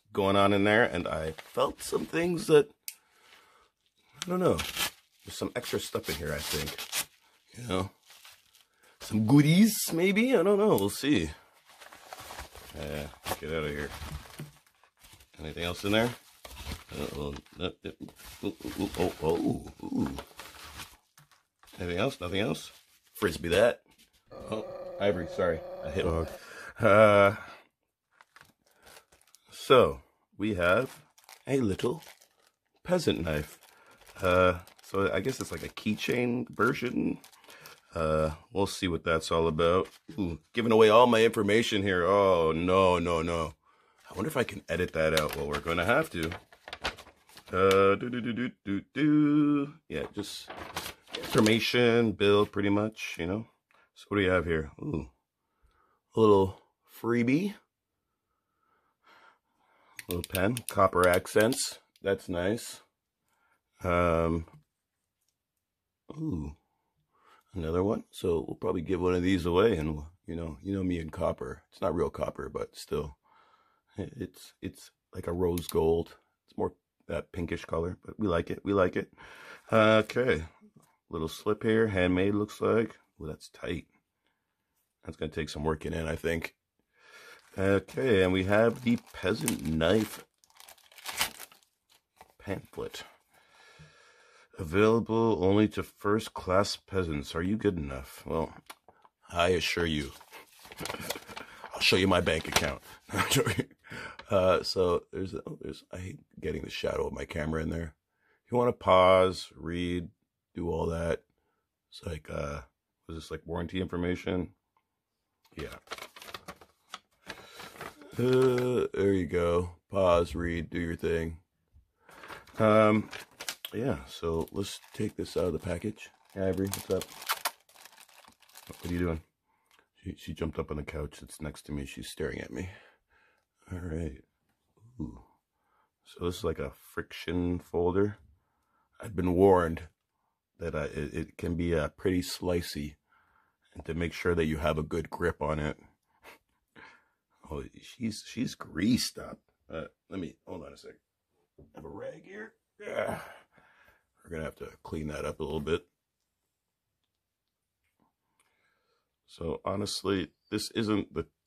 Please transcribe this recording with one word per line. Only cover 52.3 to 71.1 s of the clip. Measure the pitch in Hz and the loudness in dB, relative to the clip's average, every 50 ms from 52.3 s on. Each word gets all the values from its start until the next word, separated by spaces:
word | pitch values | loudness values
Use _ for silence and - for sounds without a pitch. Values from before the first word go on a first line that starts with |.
| 101 101 104 | 6 6 4
pretty | - - 98 101 101 | 2 0 -2 0 2
much, | 101 101 104 110 107 - - - - - | 2 2 2 0 -4 -8 -12 -12 -8 -6
you | 85 | -4
know. | 85 95 107 117 - _ _ _ _ _ _ _ _ _ | -4 -4 -4 -6 -10 _ _ _ _ _ _ _ _ _
So | - - - | -20 -8 -2
what | 101 | 0
do | 104 98 | 2 4
you | 90 | 4
have | 92 90 80 | 4 2 2
here? | 82 82 80 76 73 - - | 0 0 -2 -2 -4 -10 -10
Ooh, | - 76 78 80 73 - - _ _ _ _ _ _ _ _ _ _ _ _ _ _ _ _ _ _ _ _ | -8 -6 -6 -6 -6 -8 -14 _ _ _ _ _ _ _ _ _ _ _ _ _ _ _ _ _ _ _ _
a | 113 | 4
little | 110 107 104 98 95 92 92 - _ _ _ _ _ _ - - | 6 8 8 8 6 2 0 -8 _ _ _ _ _ _ -18 -8
freebie. | - 113 117 120 117 120 131 156 196 208 202 - _ _ _ _ _ _ _ _ _ _ _ _ _ _ _ _ _ _ _ _ _ _ _ _ _ _ _ _ _ _ - - - - _ _ _ _ _ _ _ _ _ _ _ _ _ - - - | -2 0 0 2 2 2 2 0 0 -2 -6 -10 _ _ _ _ _ _ _ _ _ _ _ _ _ _ _ _ _ _ _ _ _ _ _ _ _ _ _ _ _ _ -20 -20 -20 -20 _ _ _ _ _ _ _ _ _ _ _ _ _ -18 -8 -6
Little | 87 87 85 - | -6 -6 -4 -4
pen, | - 95 90 101 127 123 - - | -2 0 0 0 0 -2 -6 -4
copper | - - 98 95 - 87 90 | 2 2 4 4 6 6 6
accents. | 90 87 92 - - - 107 107 120 135 - - - - - _ _ _ _ | 6 6 4 2 2 4 4 4 4 2 0 -4 -6 -8 -12 _ _ _ _
That's | - 95 98 95 - | -2 -2 -2 -2 -4
nice. | - 92 87 87 95 110 117 - - - - - _ _ _ _ _ _ _ _ _ _ _ _ _ _ _ _ _ _ _ - | -6 -4 -2 0 0 -2 -2 -6 -10 -16 -18 -20 _ _ _ _ _ _ _ _ _ _ _ _ _ _ _ _ _ _ _ -2
Um, | 92 87 87 87 87 82 82 82 82 82 82 80 - - - _ _ _ _ _ _ _ _ _ _ _ _ _ _ _ _ _ _ _ _ _ _ _ _ _ _ _ _ _ _ | 0 2 4 4 4 4 2 2 2 0 -2 -4 -8 -14 -20 _ _ _ _ _ _ _ _ _ _ _ _ _ _ _ _ _ _ _ _ _ _ _ _ _ _ _ _ _ _
ooh, | - 147 160 160 113 80 76 76 76 - _ _ _ _ _ _ _ _ _ _ _ _ _ _ - _ _ _ - | -12 -10 -8 -6 -6 -6 -8 -10 -12 -16 _ _ _ _ _ _ _ _ _ _ _ _ _ _ -20 _ _ _ -10
another | 95 78 78 82 90 92 | -6 -4 -2 0 0 2
one. | 101 110 - - _ | 2 0 -2 -4 _
So | - - - 95 85 80 - | -12 -4 -2 0 0 0 0
we'll | - - | -4 -8
probably | - - - - 92 78 | -6 -4 -2 -2 -2 -2
give | 76 95 85 | -2 -2 0
one | 87 90 90 | 2 2 2
of | 90 87 | 2 4
these | 92 98 90 78 | 2 2 2 2
away, | 87 85 90 104 117 104 | 2 4 4 6 6 4
and, | 82 76 78 78 76 76 78 - _ _ | 2 0 -2 -4 -4 -8 -12 -18 _ _
you | - 82 | -10 -8
know, | 82 82 80 76 - - | -8 -8 -8 -10 -10 -6
you | 95 98 | -4 -4
know | 98 92 | -2 -2
me | 92 90 85 | -2 -2 -2
and | 80 78 | -4 -6